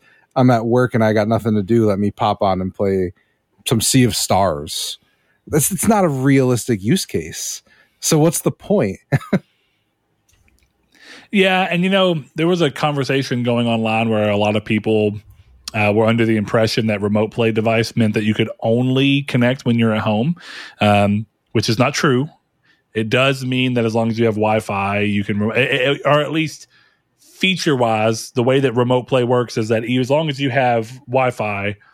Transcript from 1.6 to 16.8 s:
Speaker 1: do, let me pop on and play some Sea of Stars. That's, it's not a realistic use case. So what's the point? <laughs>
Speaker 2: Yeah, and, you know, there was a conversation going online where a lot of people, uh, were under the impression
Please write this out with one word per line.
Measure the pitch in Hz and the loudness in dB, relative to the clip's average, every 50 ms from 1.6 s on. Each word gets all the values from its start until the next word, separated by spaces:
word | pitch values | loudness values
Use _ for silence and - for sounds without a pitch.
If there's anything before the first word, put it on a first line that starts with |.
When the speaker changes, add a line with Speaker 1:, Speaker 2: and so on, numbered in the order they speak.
Speaker 1:
do, | 95 95 117 117 110 | 0 2 2 2 4
let | 104 98 98 | 2 2 0
me | 104 104 | -2 -2
pop | - - 117 104 101 - | -2 -2 -2 -2 0 0
on | 104 95 92 92 | 0 0 0 -2
and | 92 92 | -4 -6
play | - - 101 98 95 92 92 90 - _ _ _ _ _ _ _ _ _ - | -4 -2 -2 0 0 0 -2 -4 -8 _ _ _ _ _ _ _ _ _ -4
some | - 123 110 | -2 -2 0
Sea | - - - 131 123 | 0 2 2 4 2
of | 107 - | 2 0
Stars. | - - - 104 92 98 90 73 71 76 80 - - - - - - _ _ _ _ _ _ _ _ _ | -2 -2 0 0 0 2 0 -2 -4 -8 -10 -10 -10 -10 -10 -12 -14 _ _ _ _ _ _ _ _ _
That's, | - - 156 - - | -4 -2 -2 -2 -2
it's | 202 - - 208 | -4 -2 0 0
not | 226 202 185 | 2 2 2
a | 156 | 0
realistic | 139 131 131 139 135 135 127 127 123 110 - - 117 92 | 0 0 2 4 4 4 4 2 0 0 -2 -2 -4 -2
use | 98 120 185 - - | 0 -2 -2 -2 -2
case. | - - 85 85 104 - - - - - - _ _ _ _ _ _ _ _ | -4 -6 -6 -6 -8 -10 -12 -10 -12 -12 -14 _ _ _ _ _ _ _ _
So | - - 165 151 | -2 0 2 4
what's | 156 170 - - | 4 2 0 0
the | - 151 | -4 -4
point? | - - - - 208 190 120 98 92 - _ - 139 - - - | -6 -6 -4 -2 0 0 0 -2 -4 -8 _ -4 -4 -4 -2 0
<laughs> | - - - _ _ _ _ _ _ _ _ _ _ _ _ _ _ _ _ _ _ _ _ _ _ _ _ _ _ _ _ _ _ _ - - - - - _ | -2 -2 -2 _ _ _ _ _ _ _ _ _ _ _ _ _ _ _ _ _ _ _ _ _ _ _ _ _ _ _ _ _ _ _ -20 -20 -20 -20 -10 _
Speaker 2:
Yeah, | 214 196 185 190 185 185 190 165 | 0 2 2 4 2 0 0 0
and, | 175 175 180 | -2 -2 0
you | 190 | 2
know, | 196 190 190 180 170 147 123 - - | 2 2 2 2 0 -2 -6 -8 -4
there | 151 160 170 | -2 0 0
was | 185 170 | 2 2
a | 165 135 | 0 0
conversation | 120 - 156 151 147 139 131 143 135 139 131 - 127 120 117 | -2 -2 -2 -2 -2 -2 -2 0 0 -2 -2 -2 -2 -2 -2
going | 120 120 120 120 117 | 0 0 0 0 0
online | 113 113 110 110 110 113 113 113 | 0 0 0 0 0 0 0 0
where | 110 107 107 104 | 0 0 2 2
a | 101 | 2
lot | 104 104 104 107 | 2 2 2 0
of | 107 - | 0 0
people, | - 113 107 - 113 110 107 104 104 101 104 - - - - - _ - _ - - | -2 -2 0 0 0 2 2 2 0 -2 -6 -12 -18 -20 -20 -20 _ -20 _ -16 -8
uh, | - 107 104 104 101 | -4 -2 0 2 2
were | 113 110 | 2 2
under | 110 113 117 113 | 2 2 2 2
the | 113 110 | 2 0
impression | 107 101 - - 113 110 104 - 127 | 0 0 0 0 0 0 0 0 0